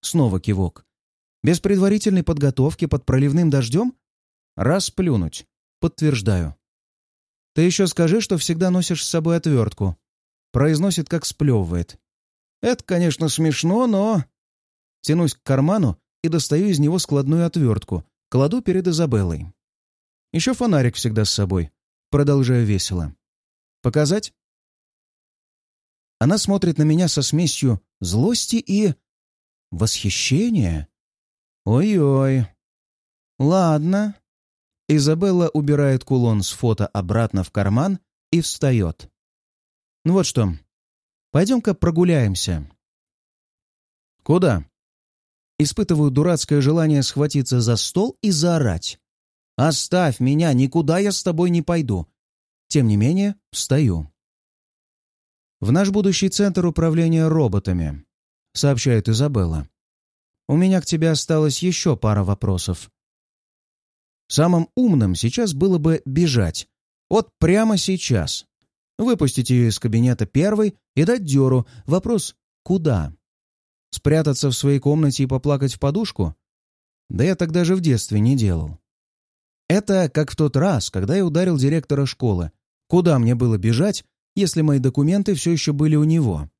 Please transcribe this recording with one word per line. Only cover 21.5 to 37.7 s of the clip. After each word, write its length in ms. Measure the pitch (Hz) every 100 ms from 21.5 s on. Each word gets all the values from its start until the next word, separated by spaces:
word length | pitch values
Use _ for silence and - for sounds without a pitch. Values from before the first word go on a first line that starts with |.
| 92 80 _ _ _ _
продолжаю 560 | - 143 139 123 123 110
весело. 480 | 98 - 90 76 - _ _ _ _ _ _
«Показать?» 520 | 123 151 143 202 - _ _ _ _ _ _ _ _ _ _ _ _ _ _ _ _ _ _ _
Она 200 | 127 208
смотрит 400 | - 196 180 156
на 40 |
меня 240 | 151 156 175
со 140 | -
смесью 600 | 127 147 175 - 135 110 _ _
злости 560 | 87 101 170 240 - 226
и... 380 | - 196 214 - _ _ _ _ _ _ _
восхищения. 1160 | 82 110 - 104 - - 135 240 214 95 80 73 _ _ _ _ _ _ _
«Ой-ой. 840 | - 117 202 196 143 135 135 131 110 _ _ _ _ _ _ _ _ _
Ладно». 760 | 139 185 170 151 160 190 214 202 _ _ _ _ _ _ -
Изабелла 600 | 151 143 160 196 180 170
убирает 560 | 156 147 147 143 131
кулон 380 | - 131 120 107
с 80 | 95
фото 360 | - 123 110 104
обратно 560 | 107 90 113 113 98
в 80 | 92
карман 500 | - 98